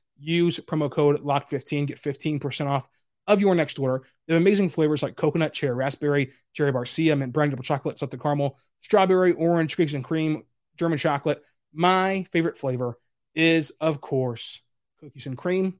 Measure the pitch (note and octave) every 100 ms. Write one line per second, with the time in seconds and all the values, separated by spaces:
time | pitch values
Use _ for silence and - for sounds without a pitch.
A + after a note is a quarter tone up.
0 | _ _ D3 E3+ E3+ - - D#3 D3 D#3
1 | D3 C#3+ D3 C#3 - C3+ - D3 C#3+ -
2 | D3 C3 D#3+ D3 C#3+ - C#3+ C#3 - _
3 | _ _ - G#3 G3 F3 D3 - C3 C3
4 | - _ - E3 F#3+ G3+ F#3 E3 D3+ D3+
5 | C#3+ - D#3 E3+ D#3 - C#3 B2 C3+ -
6 | D3 C#3+ C3 _ _ - C#3+ B2+ A#2+ -
7 | D#3+ C#3+ C3 C#3 D3 B2+ - C#3 D#3 -
8 | C3+ C3 D3+ D3 C#3+ - _ _ - G3+
9 | F#3+ F#3 F3+ - E3 E3+ D#3+ - D#3+ C#3+
10 | B2+ D#3+ D#3 D3+ - _ _ - E3+ D3
11 | D#3+ C#3+ D#3 C#3+ _ _ _ D3+ F3+ F#3
12 | F#3+ G3 F#3 E3+ E3 - C3+ B2+ B2 -
13 | _ _ _ D#3 E3 E3 D3 - D#3+ D3
14 | - C3+ B2+ A#2 - - _ _ _ _
15 | D3+ C3+ C#3 B2+ F3 F#3 F#3+ F#3